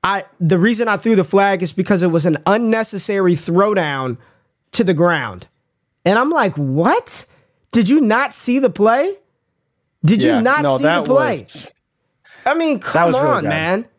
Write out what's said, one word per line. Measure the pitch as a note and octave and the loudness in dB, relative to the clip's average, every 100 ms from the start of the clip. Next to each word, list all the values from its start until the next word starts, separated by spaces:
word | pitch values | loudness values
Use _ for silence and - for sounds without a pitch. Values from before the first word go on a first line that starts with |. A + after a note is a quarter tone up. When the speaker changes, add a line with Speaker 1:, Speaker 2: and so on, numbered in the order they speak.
Speaker 1:
"I, | F3+ G3 - _ | -2 -4 -8 _
the | E3+ F3+ | 0 2
reason | G3+ A3 A#3 | 2 0 -2
I | G3+ | -2
threw | A3+ A3 | 2 2
the | |
flag | F3 G3 G3+ F#3+ | 2 2 2 0
is | F3 | -4
because | - F#3 G3 | -4 -2 0
it | F3+ | 2
was | E3 D#3 | 0 0
an | D3+ - | -2 0
unnecessary | G#3 A#3 A3 A3 G3+ - G3+ F#3 F3 | 0 0 -2 -4 -8 -6 -2 0 0
throwdown | - F3 G3+ G3+ D#3 C#3 C3 A#2+ _ _ _ _ _ | 0 0 2 0 -2 -4 -6 -8 _ _ _ _ _
to | - | -4
the | F#3+ | -2
ground." | E3 F3 E3 A#2+ F2+ - _ _ _ _ _ | 2 2 0 -4 -12 -20 _ _ _ _ _
And | E3+ G#3 | 0 2
I'm | C#4 | 2
like, | E4 G#3 D3 | 0 0 -2
"What? | C#3 C3+ F#3+ G4+ B4 - - _ _ _ _ | -4 0 0 0 -4 -14 -16 _ _ _ _
Did | A#3 G3 | 0 2
you | D4 | 2
not | A#3+ A3 C4 | 2 0 -2
see | - - B3+ | -6 -4 0
the | C4 | 0
play? | - G#3 A#3+ F4 G4+ _ _ _ _ _ _ _ _ | 2 2 2 0 -4 _ _ _ _ _ _ _ _
Did | D#3+ G#3+ | 2 2
you | D#4+ | 2
Speaker 2:
Yeah, | C4 | 2
Speaker 1:
not | A#3 D4 | 2 0
Speaker 2:
no, | D4 C4 | 0 0
Speaker 1:
see | |
the | C#4+ | 2
Speaker 2:
that | F3 | 0
Speaker 1:
play?" | - C4+ C#4+ F3 | 2 2 2 -4
Speaker 2:
was, | - D3+ - _ _ _ _ _ _ - | -8 -18 -18 _ _ _ _ _ _ -6
Speaker 1:
I | - | -2
mean, | D#4 E4 B3+ | 0 0 -2
Speaker 2:
that | |
Speaker 1:
come | - D#3 E3+ | -2 0 2
Speaker 2:
was | - | 2
really | - | 0
Speaker 1:
on, | B3+ | 0
Speaker 2:
bad. | - | -2
Speaker 1:
man. | D3+ D#3+ F#3+ A#3+ | -2 -2 -4 -6